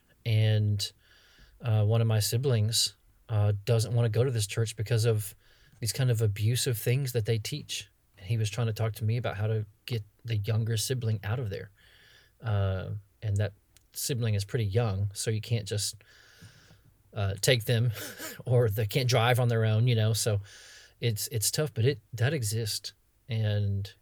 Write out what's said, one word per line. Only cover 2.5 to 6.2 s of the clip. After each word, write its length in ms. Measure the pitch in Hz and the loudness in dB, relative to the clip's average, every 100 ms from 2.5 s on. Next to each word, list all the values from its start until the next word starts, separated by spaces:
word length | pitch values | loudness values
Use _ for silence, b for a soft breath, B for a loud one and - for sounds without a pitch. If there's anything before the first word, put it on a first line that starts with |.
| 117 107 117 - - _ _ - | 2 2 0 -2 -4 _ _ -4
uh, 240 | 107 104 101 | 0 2 0
doesn't 280 | - 117 107 | 2 2 2
wanna 140 | 117 117 | 2 2
go 160 | 110 | 2
to 60 | 135 | 2
this 160 | 113 101 | 0 -2
church 300 | - 110 - | -2 -4 -4
because 280 | 107 113 | 0 2
of 300 | 117 107 - - b b b b | 4 2 -2 -10 b b b b
these 80 | 113 | -4
kind 180 | - 127 | 0 0
of 120 | 113 | 2